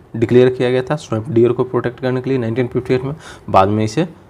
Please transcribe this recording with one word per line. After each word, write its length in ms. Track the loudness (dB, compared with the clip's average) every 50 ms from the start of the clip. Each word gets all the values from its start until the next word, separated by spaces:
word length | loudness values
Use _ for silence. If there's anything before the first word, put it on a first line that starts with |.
| -20 -12 -6
डिक्लेयर 340 | -4 -2 4 4 6 6 6
किया 200 | 4 0 0 0
गया 120 | 0 -2 -2
था 140 | -2 -4
स्वैम्प 320 | -6 -4 -4 -6 -6 -4 0
डियर 240 | 2 4 4 4 2
को 120 | 0 -2
प्रोटेक्ट 360 | -2 -2 -4 -4 -4 -6 -6
करने 200 | -4 -4 -4 -2
के 100 | -2 -2
लिए 80 | -2 -2
नाइनटीन 280 | -2 -2 -2 -2 -4
फिफ्टी 280 | -2 -4 -4 -2 -2 -2
एट 80 | -2 -2
में। 120 | -4 -8 -10 -14 -18 -20 -18 -8 2
बाद 180 | 4 4 4 4
में 160 | 2 0 0
इसे, 180 | 0 -2 -2 -4
अ, 60 | -4 -6 -12 -20 -20